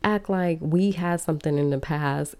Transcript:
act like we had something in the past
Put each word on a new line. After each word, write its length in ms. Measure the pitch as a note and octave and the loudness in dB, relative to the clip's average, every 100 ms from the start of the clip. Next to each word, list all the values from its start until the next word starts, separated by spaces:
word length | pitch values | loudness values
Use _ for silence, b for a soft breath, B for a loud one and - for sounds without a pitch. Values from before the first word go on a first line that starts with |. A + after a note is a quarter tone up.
act 260 | G#3+ G#3 G3+ | 2 0 0
like 300 | F#3 F3 D#3+ | 0 0 0
we 300 | D#3 F3 G3 | 2 2 2
had 300 | F3 F3 E3+ | 0 -2 -2
something 360 | - D3+ D#3 C#3+ | -2 -2 0 2
in 120 | C#3+ | 2
the 100 | C3+ | 0
past 560 | - D3 C#3+ C#3+ D3 - | -2 -2 0 -2 -4 -4